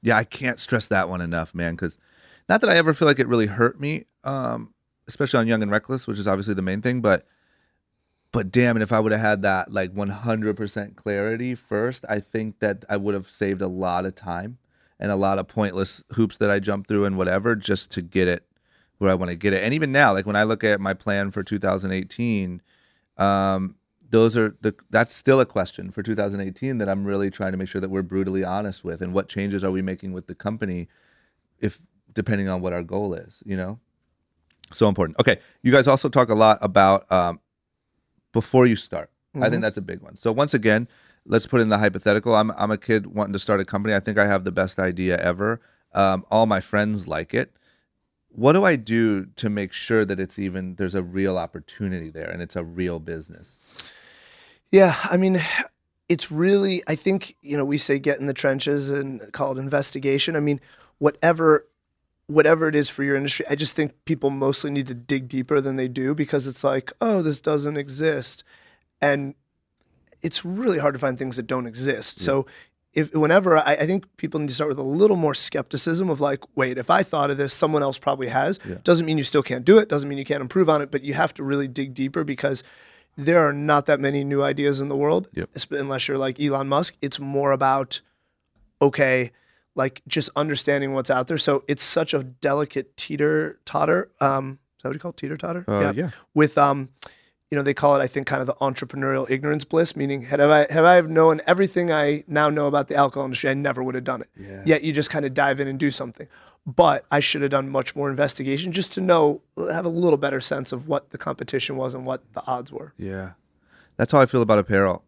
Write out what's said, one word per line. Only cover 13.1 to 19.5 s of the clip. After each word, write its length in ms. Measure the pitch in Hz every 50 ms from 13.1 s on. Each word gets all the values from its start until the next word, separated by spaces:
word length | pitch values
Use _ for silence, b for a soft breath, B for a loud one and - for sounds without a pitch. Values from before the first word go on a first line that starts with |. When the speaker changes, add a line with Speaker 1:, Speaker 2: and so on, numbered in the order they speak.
| 101 101 95 -
Speaker 1:
saved 320 | - - 104 98 98 92
a 60 | 98 92
lot 380 | 90 92 95 90 90 90 92
of 100 | 95 95
time 420 | - - 92 85 87 92 110 123 _ _ _ _ _ _ _ _ _
and 100 | - 101
a 40 | 101
lot 240 | 95 98 98 98 95
of 80 | 90 -
pointless 560 | - - 107 101 90 92 95 - - - - _ -
hoops 200 | 113 113 101 - -
that 120 | 110 104
I 80 | 101 101
jumped 300 | 98 101 101 101 98 _
through 160 | 107 104 101
and 120 | 101 95 92
whatever 380 | 92 90 90 101 98 120 117
just 360 | 107 95 - 98 95 - -
to 100 | - -
get 260 | 87 85 _ 95 92 90
it 160 | 87 87 _ _ _ _ _ _ _ _ _ _ _ _
where 120 | 101 98
I 20 | 95
wanna 220 | 90 92 87 87
get 180 | 82 92 104